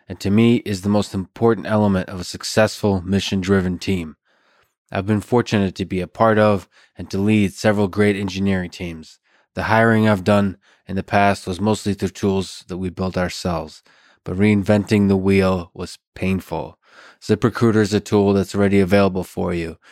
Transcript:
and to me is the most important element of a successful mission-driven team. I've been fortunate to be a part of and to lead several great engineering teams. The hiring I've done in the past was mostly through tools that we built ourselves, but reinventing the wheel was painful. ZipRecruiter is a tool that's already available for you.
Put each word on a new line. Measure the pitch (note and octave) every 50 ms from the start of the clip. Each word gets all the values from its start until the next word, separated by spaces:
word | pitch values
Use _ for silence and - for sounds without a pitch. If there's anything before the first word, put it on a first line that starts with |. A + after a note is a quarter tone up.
| _ -
and | F#2 -
to | - G2
me | G2 A2 A#2 A#2 A#2+ -
is | - G#2 G2+ F#2
the | F#2 G2+
most | G#2 G#2 G2 - -
important | F#2+ F#2 - - - A#2 A#2 A2+ F#2 D2+
element | - G#2+ G#2+ G#2+ G2+ F#2+ F#2 F2+ -
of | G2 F2+
a | F2
successful | - - F#2 - - - A2 A2 G#2+ - - - G#2 F#2+ F#2
mission-driven | F2 F#2 G2 G2 - - G2+ G2 F2 F#2+ G2 G2 F2+ F#2 F2+ F2
team. | - G2 G2 F2+ E2 D#2 - _ _ _ _ _ _ _ _ _ _ _ _ _ _ -
I've | - G2 F#2+ G2+
been | G#2+ G2+
fortunate | - - B2 A#2+ A#2 - A#2 G#2 G2 F#2 -
to | - F#2+
be | E2+ G2 F2+
a | F2+ -
part | _ - A2+ A2+ G#2+ G#2+
of | G#2+ G#2+ G#2 F#2+ - _ _ _ _ _ _
and | - F#2 -
to | - F#2+
lead | G2 G#2+ A2 G#2+ G2+ F2+ -
several | - - A2 G#2 G#2 G#2 F#2
great | E2+ G2+ G#2 G#2 G2+
engineering | G2 G#2 F#2+ F2+ F#2+ G2 G2 G2 F#2 F2+ E2+
teams. | - - F#2 F2 E2 D#2+ D#2+ - - _ _ _ _ _ _ _ -
The | F2+ E2
hiring | F2 A2 A2+ A2+ A#2 A2+ A2 A2 A2
I've | G#2+ F#2+ F2+
done | G#2+ G#2 G2+ G2+ G2 F2+ - _ _ _ _ _ -
in | F#2+
the | F#2+ F2+
past | - - G2+ G2+ G2+ G2 - - F#2+
was | F#2 E2+
mostly | G2+ G#2+ G#2+ - - G2+ F#2+
through | - G2+ F#2
tools | - - - G2+ F#2+ F#2+ F2+ - - - - -
that | F#2 F2+
we | F#2+ F2+
built | E2 - F#2 F#2 F2 F#2
ourselves, | F2+ F2 - - - F#3 - D#3+ D#3 D#3 - - _ _ _ _ _ _ _ _ -
but | - F#2
reinventing | F2+ G2+ G#2+ G#2+ G2+ F#2 G2 G#2+ G#2 G2 - A2 G#2 G2+ G2
the | G2 F#2+
wheel | F#2 G2 G2 G2 F#2+ F#2 F#2 F2+ F2 - -
was | - F#2 - - - _ _ -
painful. | - - F#2 F#2+ F#2 - - D#2+ D#2 C#2 - - _ _ _ _ - - - - _
ZipRecruiter | - - G#2+ G2+ - A#2 - - A#2 A#2 G#2 A2
is | G#2+ F#2+ G#2
a | G2+
tool | - - G#2+ G#2 G2 G2+ G2+
that's | G2 F#2 - -
already | G2+ G2+ G2 G2 G2
available | F#2+ F2 G2+ G2+ G2 G2 F#2 F#2 E2+
for | - - F#2+ F#2 F2+ F2+
you. | F2 E2 D#2+ D#2 - _ -